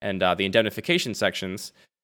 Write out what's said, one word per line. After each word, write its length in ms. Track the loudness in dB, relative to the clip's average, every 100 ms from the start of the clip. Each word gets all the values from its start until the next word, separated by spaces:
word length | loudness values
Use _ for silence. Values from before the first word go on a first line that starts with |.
and, 220 | -6 2
uh, 100 | 2
the 120 | 2
indemnification 680 | 2 2 2 0 -2 -2 -2
sections, 600 | 0 -2 -2 -6 -8 -12 _ _ _